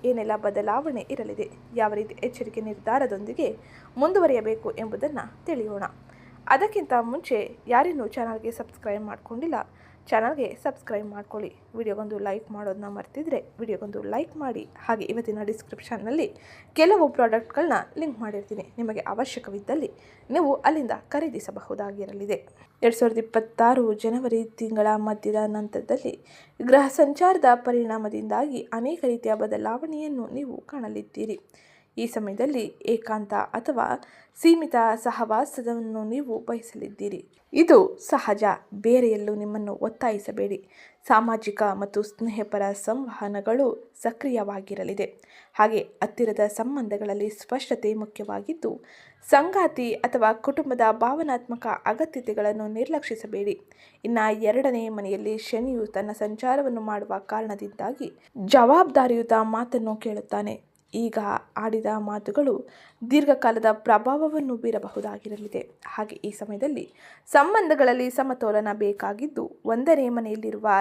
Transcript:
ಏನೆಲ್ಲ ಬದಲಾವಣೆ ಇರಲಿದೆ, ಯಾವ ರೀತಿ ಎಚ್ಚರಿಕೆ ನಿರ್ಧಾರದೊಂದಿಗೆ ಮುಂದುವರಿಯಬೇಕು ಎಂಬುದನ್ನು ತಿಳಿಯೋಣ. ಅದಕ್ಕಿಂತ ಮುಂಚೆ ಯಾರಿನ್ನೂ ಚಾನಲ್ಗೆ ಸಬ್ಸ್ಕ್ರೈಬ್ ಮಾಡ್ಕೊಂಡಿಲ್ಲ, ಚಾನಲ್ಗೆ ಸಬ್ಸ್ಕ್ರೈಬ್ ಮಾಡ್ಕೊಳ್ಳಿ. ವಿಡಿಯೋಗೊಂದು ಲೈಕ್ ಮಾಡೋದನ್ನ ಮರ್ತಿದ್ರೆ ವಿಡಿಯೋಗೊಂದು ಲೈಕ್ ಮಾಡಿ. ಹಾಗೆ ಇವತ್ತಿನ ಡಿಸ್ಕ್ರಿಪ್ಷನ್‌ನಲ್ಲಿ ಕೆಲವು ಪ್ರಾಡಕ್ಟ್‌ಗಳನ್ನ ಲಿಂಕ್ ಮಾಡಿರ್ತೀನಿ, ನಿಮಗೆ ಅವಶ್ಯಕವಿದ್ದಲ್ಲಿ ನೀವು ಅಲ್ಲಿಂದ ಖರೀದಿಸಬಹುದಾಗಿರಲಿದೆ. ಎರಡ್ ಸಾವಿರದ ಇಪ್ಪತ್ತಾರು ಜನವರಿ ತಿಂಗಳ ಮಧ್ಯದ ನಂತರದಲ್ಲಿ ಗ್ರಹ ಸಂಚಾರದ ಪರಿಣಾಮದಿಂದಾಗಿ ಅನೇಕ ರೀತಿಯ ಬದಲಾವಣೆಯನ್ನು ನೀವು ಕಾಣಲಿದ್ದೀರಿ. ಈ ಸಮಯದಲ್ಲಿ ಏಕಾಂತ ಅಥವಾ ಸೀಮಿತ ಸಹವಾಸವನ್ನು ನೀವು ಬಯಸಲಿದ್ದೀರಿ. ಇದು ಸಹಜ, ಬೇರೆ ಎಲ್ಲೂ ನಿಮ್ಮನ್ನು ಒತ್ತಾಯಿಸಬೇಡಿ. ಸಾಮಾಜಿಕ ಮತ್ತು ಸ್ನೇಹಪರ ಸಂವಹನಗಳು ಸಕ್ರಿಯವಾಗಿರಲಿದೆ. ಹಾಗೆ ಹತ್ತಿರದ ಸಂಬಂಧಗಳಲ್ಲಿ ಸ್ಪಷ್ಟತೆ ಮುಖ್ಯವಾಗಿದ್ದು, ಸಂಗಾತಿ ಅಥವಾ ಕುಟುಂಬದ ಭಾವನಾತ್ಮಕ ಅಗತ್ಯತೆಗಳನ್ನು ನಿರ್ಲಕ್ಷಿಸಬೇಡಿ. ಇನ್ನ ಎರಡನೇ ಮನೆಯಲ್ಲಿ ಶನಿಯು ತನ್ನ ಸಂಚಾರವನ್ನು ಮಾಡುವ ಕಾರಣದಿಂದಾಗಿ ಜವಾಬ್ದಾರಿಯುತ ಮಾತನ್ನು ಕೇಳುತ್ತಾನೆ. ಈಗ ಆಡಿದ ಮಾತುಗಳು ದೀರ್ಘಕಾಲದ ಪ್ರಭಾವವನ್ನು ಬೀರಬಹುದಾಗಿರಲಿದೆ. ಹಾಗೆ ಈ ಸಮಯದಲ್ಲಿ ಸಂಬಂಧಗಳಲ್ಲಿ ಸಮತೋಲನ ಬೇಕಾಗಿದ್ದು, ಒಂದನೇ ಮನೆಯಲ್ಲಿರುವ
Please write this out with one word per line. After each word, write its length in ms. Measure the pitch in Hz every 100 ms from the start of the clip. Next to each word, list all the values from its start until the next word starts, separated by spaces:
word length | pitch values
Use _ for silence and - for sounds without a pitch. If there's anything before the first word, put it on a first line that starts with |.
ಏನೆಲ್ಲ 320 | 247 233 214 208
ಬದಲಾವಣೆ 720 | 208 202 208 247 311 240 -
ಇರಲಿದೆ, 400 | 269 214 202 - - -
ಯಾವ 200 | 233 214
ರೀತಿ 220 | 208 220 -
ಎಚ್ಚರಿಕೆ 360 | 247 - 233 220
ನಿರ್ಧಾರದೊಂದಿಗೆ 960 | 214 202 - 262 247 196 208 254 254 - - - - 240
ಮುಂದುವರಿಯಬೇಕು 760 | 311 381 320 240 214 220 220
ಎಂಬುದನ್ನು 760 | - 220 214 294 262 - - -
ತಿಳಿಯೋಣ. 380 | 269 214 202 196 - - - - - -
ಅದಕ್ಕಿಂತ 440 | 277 427 415 302 240
ಮುಂಚೆ 560 | 233 294 - 220 - - -
ಯಾರಿನ್ನೂ 380 | 240 339 294 208
ಚಾನಲ್ಗೆ 440 | 254 226 226 226
ಸಬ್ಸ್ಕ್ರೈಬ್ 540 | - - - 214 208
ಮಾಡ್ಕೊಂಡಿಲ್ಲ, 500 | 208 - - 233 330 247 - - - - -
ಚಾನಲ್ಗೆ 500 | 220 233 302 214 -
ಸಬ್ಸ್ಕ್ರೈಬ್ 460 | - - - 208 208
ಮಾಡ್ಕೊಳ್ಳಿ. 460 | 202 202 214 214 - _
ವಿಡಿಯೋಗೊಂದು 440 | 226 220 208 214 208
ಲೈಕ್ 320 | 202 208 -
ಮಾಡೋದನ್ನ 340 | 208 208 202
ಮರ್ತಿದ್ರೆ 600 | 202 202 - 277 311 254 - -
ವಿಡಿಯೋಗೊಂದು 440 | 220 185 208 208
ಲೈಕ್ 340 | 208 233 339 311
ಮಾಡಿ. 320 | 269 220 - -
ಹಾಗೆ 280 | - 226
ಇವತ್ತಿನ 380 | - 233 226 214
ಡಿಸ್ಕ್ರಿಪ್ಷನ್‌ನಲ್ಲಿ 880 | 208 220 - 208 - 214 214 311 262 - - - -
ಕೆಲವು 360 | - 339 415 285
ಪ್ರಾಡಕ್ಟ್‌ಗಳನ್ನ 640 | - 233 226 226 294 330 220 - -
ಲಿಂಕ್ 220 | 311 220
ಮಾಡಿರ್ತೀನಿ, 480 | 214 202 202 214 - -
ನಿಮಗೆ 220 | 226 214
ಅವಶ್ಯಕವಿದ್ದಲ್ಲಿ 920 | - 208 262 - 214 202 202 302 254 - - - -
ನೀವು 240 | 294 285
ಅಲ್ಲಿಂದ 360 | 269 277 311 240 - -
ಖರೀದಿಸಬಹುದಾಗಿರಲಿದೆ. 1400 | 294 320 226 - 202 - 196 202 202 196 202 202 196 - - - -
ಎರಡ್ 120 | 240
ಸಾವಿರದ 240 | 233 233 226
ಇಪ್ಪತ್ತಾರು 720 | 220 226 220 - 233 262 226
ಜನವರಿ 520 | 214 226 247 247 226
ತಿಂಗಳ 420 | 220 - 220 214 214 214
ಮಧ್ಯದ 400 | 214 208 208 214 214
ನಂತರದಲ್ಲಿ 760 | 214 208 - - 277 - - - - - -
ಗ್ರಹ 260 | 247 269 277
ಸಂಚಾರದ 560 | 330 285 285 359 370 262
ಪರಿಣಾಮದಿಂದಾಗಿ 1120 | 240 247 240 226 220 214 214 214 214 294 247 -
ಅನೇಕ 320 | 233 254 339
ರೀತಿಯ 300 | 254 233 220
ಬದಲಾವಣೆಯನ್ನು 920 | 214 214 214 214 247 320 302 302 262 226
ನೀವು 320 | 277 269 -
ಕಾಣಲಿದ್ದೀರಿ. 800 | - 285 214 214 214 - 220 - _ _ _ _ _ -
ಈ 80 | 233
ಸಮಯದಲ್ಲಿ 680 | 220 208 208 277 262 208 -
ಏಕಾಂತ 520 | - 226 - 220 202
ಅಥವಾ 640 | 208 - 233 311 247 226 247 - - _ -
ಸೀಮಿತ 360 | 330 330 320 240 226 226
ಸಹವಾಸವನ್ನು 1080 | 240 233 220 220 285 - 233 233 220 220
ನೀವು 340 | 214 262 262 226
ಬಯಸಲಿದ್ದೀರಿ. 920 | 233 233 - 214 202 202 202 - - _ -
ಇದು 440 | 277 330 240 190 -
ಸಹಜ, 480 | - 269 - 208 208 - -
ಬೇರೆ 340 | 202 226 254 233
ಎಲ್ಲೂ 260 | 214 208
ನಿಮ್ಮನ್ನು 400 | 208 208 214 208
ಒತ್ತಾಯಿಸಬೇಡಿ. 960 | - 220 226 240 208 208 208 202 196 _ - - _ -
ಸಾಮಾಜಿಕ 560 | 220 233 220 208 208
ಮತ್ತು 400 | 208 196 202 202
ಸ್ನೇಹಪರ 720 | 208 - 226 214 208 208 196
ಸಂವಹನಗಳು 1200 | 202 - 247 254 - 202 202 220 247 254 - - -
ಸಕ್ರಿಯವಾಗಿರಲಿದೆ. 1120 | 233 233 277 233 202 196 196 196 185 202 - - _ - _
ಹಾಗೆ 240 | - 214 220
ಹತ್ತಿರದ 680 | - - 208 - 226 214 208
ಸಂಬಂಧಗಳಲ್ಲಿ 840 | 220 240 285 214 202 208 202 202
ಸ್ಪಷ್ಟತೆ 640 | - - 262 - 226 214
ಮುಖ್ಯವಾಗಿದ್ದು, 840 | 220 214 - 208 202 202 330 226 - - - - _ -
ಸಂಗಾತಿ 640 | 277 339 392 320 254 240
ಅಥವಾ 400 | - 247 247 220
ಕುಟುಂಬದ 480 | 226 277 277 285 247 220
ಭಾವನಾತ್ಮಕ 720 | 233 233 302 311 247 247 240 233 - -
ಅಗತ್ಯತೆಗಳನ್ನು 840 | 233 320 262 233 214 208 214 214
ನಿರ್ಲಕ್ಷಿಸಬೇಡಿ. 920 | 220 262 302 - 220 214 196 202 - _ _ - _
ಇನ್ನ 140 | 226 233 214
ಎರಡನೇ 580 | 220 214 247 269 240 226
ಮನೆಯಲ್ಲಿ 500 | 214 196 202 214 220
ಶನಿಯು 480 | - 226 262 240 214
ತನ್ನ 240 | 196 208
ಸಂಚಾರವನ್ನು 680 | 214 214 214 254 277 269 233
ಮಾಡುವ 380 | 220 208 208 196
ಕಾರಣದಿಂದಾಗಿ 920 | - 214 220 202 202 - 202 285 247 - _ 226
ಜವಾಬ್ದಾರಿಯುತ 880 | 190 262 240 330 349 269 254 233 233 220
ಮಾತನ್ನು 560 | 220 220 240 247 220 214
ಕೇಳುತ್ತಾನೆ. 800 | 226 208 208 208 208 220 _ _ _
ಈಗ 240 | 220 233 226 202 - - 220
ಆಡಿದ 300 | 220 220 214 214
ಮಾತುಗಳು 720 | 208 208 208 294 277 202 - - - - 233
ದೀರ್ಘಕಾಲದ 540 | 294 285 262 233 226 226
ಪ್ರಭಾವವನ್ನು 840 | 214 233 214 247 294 311 302 269 233
ಬೀರಬಹುದಾಗಿರಲಿದೆ. 1120 | 233 208 202 208 208 202 214 214 208 - - _ -
ಹಾಗೆ 300 | - 214 -
ಈ 140 | 208
ಸಮಯದಲ್ಲಿ 640 | 208 214 208 294 269 - _ - - -
ಸಂಬಂಧಗಳಲ್ಲಿ 840 | 285 311 440 339 285 254 247 247
ಸಮತೋಲನ 580 | 247 269 254 220 214 214
ಬೇಕಾಗಿದ್ದು, 800 | 208 202 202 202 208 302 - - -
ಒಂದನೇ 440 | 220 233 277 294 247
ಮನೆಯಲ್ಲಿರುವ 600 | 240 220 220 220 208 214 196